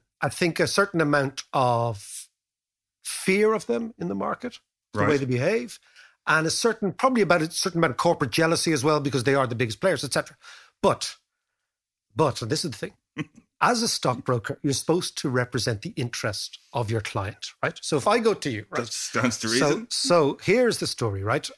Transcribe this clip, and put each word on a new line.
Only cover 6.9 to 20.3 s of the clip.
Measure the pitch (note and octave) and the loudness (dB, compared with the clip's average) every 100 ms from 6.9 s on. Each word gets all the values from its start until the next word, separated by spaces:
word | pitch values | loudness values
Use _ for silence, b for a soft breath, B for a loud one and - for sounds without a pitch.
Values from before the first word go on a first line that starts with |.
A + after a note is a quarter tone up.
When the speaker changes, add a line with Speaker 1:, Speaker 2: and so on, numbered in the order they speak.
Speaker 1:
probably | - C4 A#3+ | 2 2 4
about | F3+ F3 | 6 4
a | D#3+ | 2
certain | - G3 E3+ | -2 -2 2
amount | E3 | 2
of | A#2 | 2
corporate | E3+ E3 C3+ | 2 2 0
jealousy | - E3 E3 E3+ | 2 2 2 2
as | D3+ | 2
well, | D3 D3+ | 2 2
because | C#3 C3 | 2 0
they | A#2+ C#3 | 2 2
are | B2+ | 2
the | A2+ | 0
biggest | A#2 - | -2 0
players, | F#3 D3+ | 0 0
et | C#3+ | -2
cetera. | - - - B B B B | -2 -4 -10 B B B B
But, | G3 B2+ - - _ _ _ _ _ _ _ _ _ - | 2 2 -4 -10 _ _ _ _ _ _ _ _ _ 0
but, | D3+ - | 2 0
and | A2 | -4
this | D3+ - | -4 -4
is | |
the | - | -8
thing, | F3 - _ - | -12 -12 _ -12
<laughs> | - _ _ - | -12 _ _ -2
as | E3+ A#3+ | 0 2
a | A#3 | -2
stockbroker, | - C#3 A#2+ - B2 - C3+ | -2 -2 -2 -2 -2 -2 -4
you're | D3 | -2
supposed | C3 - E3+ - - | -2 0 0 -2 -6
to | D3+ | -2
represent | B2 A#2+ A#2+ B2 G#2+ | 0 0 -2 -2 -4
the | F#3 D#3 | -6 -6
interest | B2 - A2+ G2+ - - _ | -6 -4 -6 -6 -10 -14 _
of | A#2+ G#2+ | -6 -2
your | A2+ | -4
client, | - A2 G2 - - - | -4 -6 -6 -8 -14 -8
right? | C#3+ - | -8 -6
So | - D3+ | -4 0
if | G3+ | 2
I | A#3 | 2
go | A3 | 2
to | F3 D3 | 0 -2
you, | G#2+ - | -6 -6
right? | C#3+ | -6
Speaker 2:
That | A#2 | -6
stands | - - A2+ A#2+ G#2+ | -6 -4 0 0 -2
to | A2 | -2
Speaker 1:
So, | |
Speaker 2:
reason. | A#2+ D3 A3 A#3 | 2 2 0 -2
Speaker 1:
so | - C4+ F3 C#3+ | -2 4 4 4